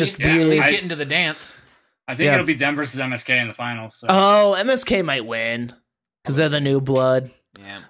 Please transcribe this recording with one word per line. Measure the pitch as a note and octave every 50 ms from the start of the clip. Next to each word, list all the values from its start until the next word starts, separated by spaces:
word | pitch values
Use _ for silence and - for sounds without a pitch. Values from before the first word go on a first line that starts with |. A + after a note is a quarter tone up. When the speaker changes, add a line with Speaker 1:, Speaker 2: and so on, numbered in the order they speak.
| E3
Speaker 1:
just | C3 - -
Speaker 2:
least, | - D#3
Speaker 1:
weird. | D#3+ E3
Speaker 2:
at | D#3+
least | D#3 D#3 D3+ C#3
Speaker 3:
I | C#3+
Speaker 2:
get | - G3 F3+
into | F3 E3
the | D3 C#3+
dance. | C3+ D3+ F3 F3 D#3 D#3 - - - - - _ _ _ _ _ _ _ _ _
Speaker 3:
I | - B2
think | C3 E3
Speaker 1:
Yeah. | D3 C#3
Speaker 3:
it'll | - -
be | D#3 D3+
them | A#2+ C#3 C#3+ D3
versus | C#3+ D3 B2+ - C3+
M | C3 C3 B2
S | A#2 -
K | - B2+ B2
in | A#2+
the | A2 G#2+
finals. | - A#2+ A#2+ A#2 A2+ A2 A2+ -
So. | - A#2 A2+
Speaker 1:
Oh, | F#3 F#3+ G3 G3+ G#3 G#3 G#3 G3+ F#3+
M | F#3 G#3 C4
S | C4 B3 -
K | - A3+ G3
might | F3 D3+ C#3 B2+ A2
win | A2+ A2+ A2+ A2+ A2+ A#2 A#2 A#2+ A#2 - _ _ _ _ _ _ _ _ _ -
'cause | - C3+
they're | D3 D#3+ D3+
the | D3 D3
new | C#3 C#3 C#3 C3+
blood. | C3+ C3+ C3+ C3 C3 C3 C3 C3 B2+ A#2+ - _ _ _ -
Speaker 2:
Yeah. | - G2 G2 G2+ G2 -